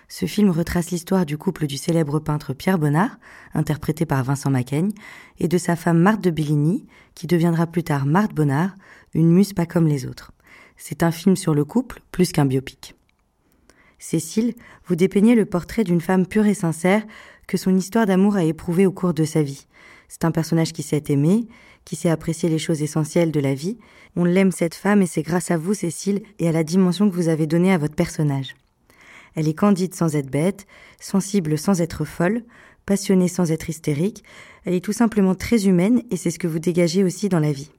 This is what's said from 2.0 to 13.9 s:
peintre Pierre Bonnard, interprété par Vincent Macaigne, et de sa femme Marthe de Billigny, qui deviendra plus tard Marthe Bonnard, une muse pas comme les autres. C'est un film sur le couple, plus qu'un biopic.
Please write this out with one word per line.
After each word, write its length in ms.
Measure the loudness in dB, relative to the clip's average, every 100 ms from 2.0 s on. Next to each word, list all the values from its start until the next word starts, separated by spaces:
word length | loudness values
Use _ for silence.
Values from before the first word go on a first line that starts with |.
| 0 -2
peintre 340 | -2 -4 -4
Pierre 260 | -4 0 0
Bonnard, 400 | 2 2 0 -4 -20 -20 -6
interprété 540 | -4 -2 -2 -4 -4 -2
par 160 | -2
Vincent 260 | 0 -2 0
Macaigne, 400 | -2 -2 -2 -4 -6 -16 -20 -20 -6
et 100 | -2
de 120 | 0
sa 160 | 0 -2
femme 240 | 2 4
Marthe 220 | 4 2
de 100 | 0
Billigny, 560 | -2 0 2 2 0 -6 -20 _
qui 140 | -14 0
deviendra 400 | 2 2 2 0
plus 160 | -2
tard 240 | -2 -2 2
Marthe 260 | 2 0
Bonnard, 380 | 0 0 0 -2 -6 -20 -20 _
une 180 | 0 4
muse 220 | 4 4
pas 140 | 0 -2
comme 180 | 0 0
les 220 | 0 -4
autres. 240 | -12 -20 _ _ -20 -20 _
C'est 260 | -16 -2
un 80 | 0
film 240 | 2 2 2
sur 180 | 2
le 100 | 0
couple, 380 | 0 -2 -4 -10 _
plus 200 | -2 0
qu'un 140 | 2 0
biopic. 500 | 0 -4 -14 -20 -20 _ _ _ _ _ _ _ _ _